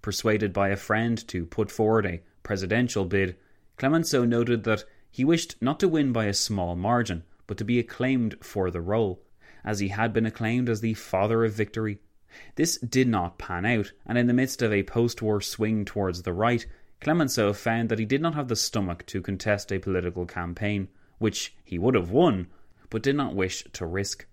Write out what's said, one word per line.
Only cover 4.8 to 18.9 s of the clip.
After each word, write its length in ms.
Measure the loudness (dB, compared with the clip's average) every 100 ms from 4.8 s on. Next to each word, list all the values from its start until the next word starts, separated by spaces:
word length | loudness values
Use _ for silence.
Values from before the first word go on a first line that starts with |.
| -2 -20 _
he 160 | 0 2
wished 300 | 2 0 -2
not 200 | -2 2
to 80 | 2
win 260 | 4 2
by 120 | 2 0
a 80 |
small 420 | 0 -2 -2 -2 -2
margin, 480 | 2 2 2 -4 -8 -20 -12
but 100 | -8
to 80 | 0
be 140 | 0
acclaimed 560 | 0 -4 0 2 0 -4
for 280 | -8 -2 -2
the 120 | -2
role, 420 | 0 0 0 -2 -14 -20 -20 -12
as 160 | -6 -2
he 80 | -2
had 260 | 0 0
been 120 | 2 -2
acclaimed 440 | -2 -2 0 0
as 120 | 0
the 120 | -2
father 500 | -4 -2 0 2 2
of 100 | 2
victory. 460 | 0 -4 -2 -4 -6 _ _ _ -20 -12 -2
This 220 | 0 0
did 300 | 0 2 4
not 320 | 2 -2 -8
pan 260 | -8 -2 0
out, 280 | 0 -2 -8 -2
and 120 | 2
in 100 | 4
the 60 |
midst 280 | 4 2 0
of 100 | 2
a 120 | 2
post-war 580 | 0 0 0 0 0 0
swing 440 | -2 -2 0 0 -2
towards 360 | -2 -2 -2
the 120 | -4
right, 320 | 0 2 2 -2 -16 -20 -6
Clemenceau 540 | 0 2 2 2 2
found 360 | 2 0 0 0
that 100 | 0
he 60 | 0
did 160 | 0
not 120 | 0
have 140 | -2 -2
the 80 | -2
stomach 500 | -2 -2 -2